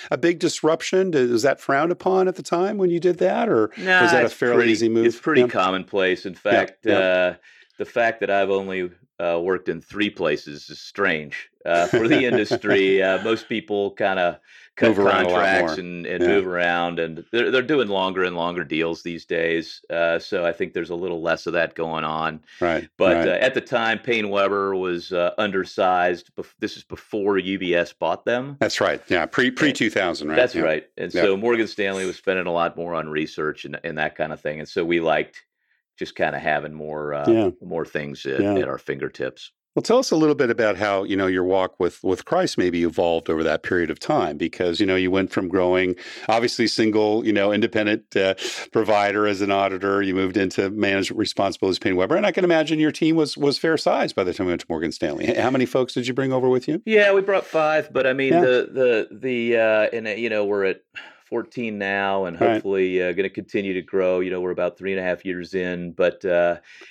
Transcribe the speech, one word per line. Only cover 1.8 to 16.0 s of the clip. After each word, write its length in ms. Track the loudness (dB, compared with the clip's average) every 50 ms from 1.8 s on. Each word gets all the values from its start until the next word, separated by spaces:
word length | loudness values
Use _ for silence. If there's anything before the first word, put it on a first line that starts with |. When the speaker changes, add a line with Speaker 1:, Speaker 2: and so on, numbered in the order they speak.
| 2 0
Speaker 1:
upon 360 | -2 -2 0 0 2 2 2 2
at 60 | 0
the 60 | -4 -6
time 340 | -4 -2 0 0 -2 0
when 120 | 0 0 0
you 100 | 0 2
did 160 | 2 0 2
that, 320 | 2 0 0 2 0 0 2
or 200 | 2 2 2 0 -2
Speaker 2:
Nah, 260 | -6 0 2 4 4 6
Speaker 1:
was 80 | 6
that 120 | 4 4 2
a 20 |
Speaker 2:
it's 80 | 2 0
Speaker 1:
fairly 220 | 0 0 2 4
Speaker 2:
pretty, 140 | 4 4 4
Speaker 1:
easy 180 | 2 2 2 2
move? 160 | 2 4 4
Speaker 2:
it's 120 | 2 2 0
pretty 220 | -2 2 4 4
Speaker 1:
Yeah. 60 | 4
Speaker 2:
commonplace. 800 | 4 4 2 2 2 0 -2 -4 -4 -2 0 2 2 0 0 -4
In 80 | -12 -12
Speaker 1:
Yeah, 60 | -4
Speaker 2:
fact, 460 | 0 4 4 4 4 2 -6 _ 0
Speaker 1:
yeah. 120 | 2 2
Speaker 2:
uh, 360 | 4 4 4 4 4 2 2 0 -4 _ -20 -20 -20 -20 _ _
the 80 | -10 -10
fact 360 | -4 0 0 2 2 0 0
that 80 | -2 0
I've 200 | 2 2 2 2
only, 400 | 0 0 0 -4 -4 -6 -6 -6 -8 _ _ _ _ -4
uh, 200 | -2 -2 0 0 0
worked 240 | 0 0 0 -2
in 140 | -4 -6 -6
three 280 | -8 _ -4 -2 -2 -2
places 600 | -2 -2 0 0 0 -2 -4 -12 -16 -16 -16 -18
is 100 | -18 -18
strange, 720 | -18 -14 -4 0 0 0 0 0 -4 -8 -12 -14 -16 _ _ _ -2
uh, 220 | 0 2 2 2
for 200 | 2 2 2 4
the 160 | 4 2 2 2
Speaker 1:
<laughs> 60 | 2
Speaker 2:
industry. 720 | 2 0 0 0 -2 -2 0 2 2 4 4 4 4 4 4
Uh, 180 | 2 0 0 0
most 260 | -2 -2 -2 -2 -6
people 420 | -6 -6 -4 -4 -2 -2 -2 -4
kinda 480 | -2 -2 -2 0 0 2 0 0 -2 -4 _ _ -20 -20 -20 -20 _
cut 100 | 0 2 2
Speaker 1:
Move 100 | 4 4
around 260 | 4 4 4 2 2
a 20 |
lot 60 | 2 2
Speaker 2:
contracts 280 | 2 2 2 2 2 2 0 -2
Speaker 1:
more. 20 | -4 -6
Speaker 2:
and, 200 | -10 -10 -10